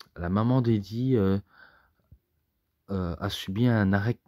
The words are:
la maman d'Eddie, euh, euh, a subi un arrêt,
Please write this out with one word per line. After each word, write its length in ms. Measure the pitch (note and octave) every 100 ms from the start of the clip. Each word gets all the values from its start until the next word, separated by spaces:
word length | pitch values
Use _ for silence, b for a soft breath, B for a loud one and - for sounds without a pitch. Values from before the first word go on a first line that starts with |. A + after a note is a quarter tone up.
| - -
la 140 | F2
maman 320 | G2 A#2 B2+
d'Eddie, 560 | A#2 A2 G2+ A2+ B2+ B2
euh, 220 | F#2+ G2 - b b b b b _ - _ _ _ _ _ _ -
euh, 240 | G2 F2 E2+
a 100 | G2
subi 380 | - - F#2+ B2
un 240 | A2+ G2
arrêt, 260 | G2+ G#2+ A#2